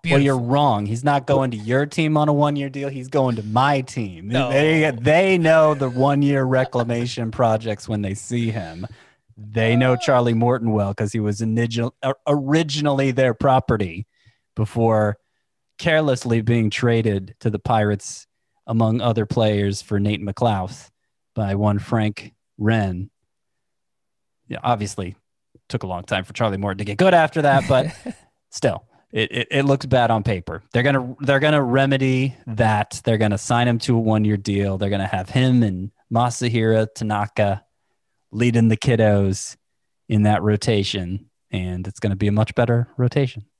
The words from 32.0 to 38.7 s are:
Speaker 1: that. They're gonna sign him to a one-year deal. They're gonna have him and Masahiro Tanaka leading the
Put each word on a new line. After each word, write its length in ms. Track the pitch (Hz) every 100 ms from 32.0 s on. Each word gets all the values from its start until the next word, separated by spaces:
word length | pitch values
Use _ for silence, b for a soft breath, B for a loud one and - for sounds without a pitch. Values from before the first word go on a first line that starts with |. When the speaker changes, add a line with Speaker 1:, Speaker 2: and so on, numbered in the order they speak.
| 135 131 135 - -
Speaker 1:
that. 540 | 110 110 107 107 -
They're 140 | - 110
gonna 200 | 110 101
sign 280 | - 120 120
him 120 | 117
to 160 | - 117
a 40 |
one-year 360 | 110 110 107 104
deal. 400 | 101 98 101 95
They're 120 | 98
gonna 160 | 101 95
have 240 | 95 95
him 320 | 131 131 123
and 280 | 113 90 101 _ _
Masahiro 760 | 117 123 - 123 113 110 110 110
Tanaka 720 | - 110 104 104 - 101 101 _ _ _ _ _ _ _
leading 380 | 110 120 117
the 80 | 113